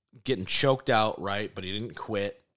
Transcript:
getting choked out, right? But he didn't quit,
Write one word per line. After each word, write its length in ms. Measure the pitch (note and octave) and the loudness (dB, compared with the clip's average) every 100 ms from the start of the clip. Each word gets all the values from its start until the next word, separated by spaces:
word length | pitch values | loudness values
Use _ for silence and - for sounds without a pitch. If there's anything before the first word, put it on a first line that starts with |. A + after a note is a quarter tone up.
| _ A#2+ | _ -12
getting 220 | - B2 G2 | -2 -2 0
choked 440 | - C#3 C3 - | 2 4 2 4
out, 320 | A2+ A2 - | 4 4 0
right? 300 | G2 G2+ G#2 | -2 -2 -4
But 100 | G2 | -6
he 80 | F#2 | -6
didn't 240 | G2+ A2+ - | -6 -6 -10
quit, 460 | - G#2 G2+ - _ | -4 -2 -2 -4 _